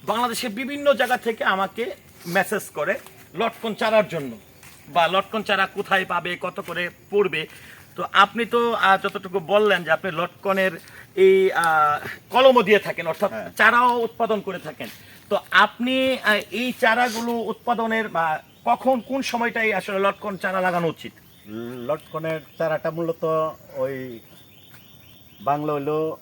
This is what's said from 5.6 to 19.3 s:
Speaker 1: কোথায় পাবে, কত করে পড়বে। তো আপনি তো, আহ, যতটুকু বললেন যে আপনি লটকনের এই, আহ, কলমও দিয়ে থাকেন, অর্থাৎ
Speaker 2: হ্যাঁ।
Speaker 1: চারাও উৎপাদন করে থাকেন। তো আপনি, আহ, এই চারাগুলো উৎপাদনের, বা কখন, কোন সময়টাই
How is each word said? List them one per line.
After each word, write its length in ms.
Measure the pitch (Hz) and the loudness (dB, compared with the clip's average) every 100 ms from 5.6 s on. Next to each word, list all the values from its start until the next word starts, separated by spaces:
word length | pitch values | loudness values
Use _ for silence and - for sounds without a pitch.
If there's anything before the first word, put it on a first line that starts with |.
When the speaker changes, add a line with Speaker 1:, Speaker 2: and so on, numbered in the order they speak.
| 190 | 0
Speaker 1:
কোথায় 400 | 190 202 190 185 | -4 0 0 0
পাবে, 320 | 175 170 175 | -4 -4 -6
কত 180 | 185 175 | -8 -8
করে 300 | 175 170 175 - - | -8 -6 -6 -8 -2
পড়বে। 380 | 202 185 156 160 - - - - - | 0 0 -2 -8 -14 -20 -20 -18 -10
তো 80 | 175 | -2
আপনি 320 | 180 202 220 233 | 4 4 2 -2
তো, 280 | 233 233 | 0 0
আহ, 240 | 214 190 190 | 2 4 2
যতটুকু 360 | 196 196 190 185 | 0 -6 -6 -6
বললেন 440 | 156 202 214 185 | 2 2 4 2
যে 80 | 160 | 2
আপনি 200 | 160 196 | 0 0
লটকনের 600 | 156 170 - 196 190 190 165 - - - - | -4 -6 -4 -2 0 0 -2 -18 -20 -10 4
এই, 360 | 190 190 190 | 6 8 4
আহ, 560 | - 165 156 151 147 - - - | 2 2 4 4 2 -4 -14 -2
কলমও 340 | 220 262 240 | 4 6 6
দিয়ে 160 | 190 208 | 6 4
থাকেন, 280 | 175 160 165 | 2 -6 -6
অর্থাৎ 240 | 160 196 | -2 -4
Speaker 2:
হ্যাঁ। 180 | 110 - - | -4 -12 2
Speaker 1:
চারাও 400 | 220 240 247 240 | 4 6 2 2
উৎপাদন 440 | 226 - 226 214 | -2 -4 -2 -2
করে 180 | 190 180 | -4 -10
থাকেন। 300 | 151 - 127 - - - - | -12 -12 -14 -14 -20 -20 -4
তো 100 | 202 - | -4 2
আপনি, 680 | 185 214 - 247 262 262 254 | 2 2 0 -2 0 0 0
আহ, 180 | 202 208 - | 0 0 -2
এই 220 | 208 254 - | -6 -6 0
চারাগুলো 520 | 233 226 247 226 233 | 0 2 0 -2 -4
উৎপাদনের, 760 | 233 220 214 - 233 226 226 214 | -4 -6 -6 -4 -2 -2 -2 -2
বা 360 | 165 165 156 - _ - | -2 -2 -4 -8 _ -2
কখন, 340 | 240 254 262 | 0 2 0
কোন 220 | - 269 | -2 -6
সময়টাই 520 | - | -4